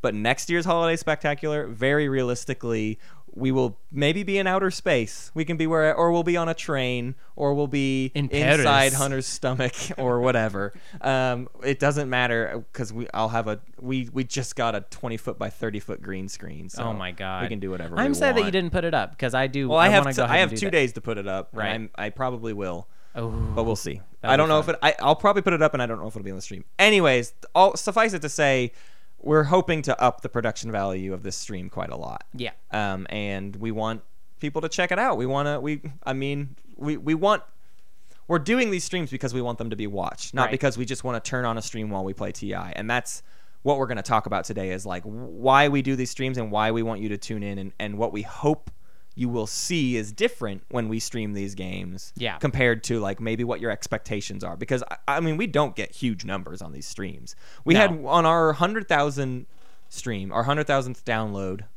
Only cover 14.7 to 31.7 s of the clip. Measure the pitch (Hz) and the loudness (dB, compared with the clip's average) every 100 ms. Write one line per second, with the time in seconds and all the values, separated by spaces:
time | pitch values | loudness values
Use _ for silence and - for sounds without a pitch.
14.7 | 104 98 - 120 113 - - 104 - 113 | 0 -6 -8 -6 -6 -6 -6 -6 -4 -6
15.7 | 104 - - 98 95 95 - 87 76 85 | -6 -8 -8 -6 -8 -8 -10 -12 -10 -10
16.7 | 110 117 107 90 87 95 92 87 107 95 | -6 -6 -4 -6 -6 -6 -4 -4 -6 -6
17.7 | 92 82 117 262 277 277 233 202 190 175 | -6 -4 0 0 2 2 2 2 0 0
18.7 | 180 165 151 98 - 127 127 135 135 131 | 0 0 0 -2 -2 0 0 0 0 2
19.7 | 156 180 202 139 131 120 156 180 113 202 | 6 8 8 6 2 4 4 4 2 2
20.7 | 170 131 110 117 107 98 95 95 113 104 | 4 2 0 -4 -4 -2 -4 -4 -4 -2
21.7 | 113 107 - 104 101 131 123 113 101 95 | -2 -6 -6 -6 -2 -4 -2 -6 -4 -4
22.7 | 87 - - - 120 117 113 113 - 113 | -4 -8 -12 -10 -6 -4 -2 0 2 2
23.7 | 104 - 85 - - 120 139 156 156 151 | 0 -2 -6 -8 -6 4 6 8 4 4
24.7 | 160 147 - 135 156 208 202 190 170 151 | 2 2 4 4 6 6 4 4 4 4
25.7 | 143 120 113 98 107 98 95 - 95 - | 4 -2 -2 -6 -6 -8 -8 -8 -10 -10
26.7 | - 202 208 160 127 117 - - 165 190 | 6 6 8 8 6 2 -8 0 8 8
27.7 | - - 190 226 185 147 - 143 131 123 | 6 0 2 2 2 -4 2 4 4 2
28.7 | - - - - - - 156 143 185 185 | -4 -12 -12 -12 -8 4 4 6 4 4
29.7 | 160 143 127 123 - - 120 113 - 117 | 0 2 4 4 2 -4 -2 -2 -4 -4
30.7 | 107 98 95 95 92 95 - - 98 92 | 0 0 -2 -4 -4 -6 -6 -8 -8 -6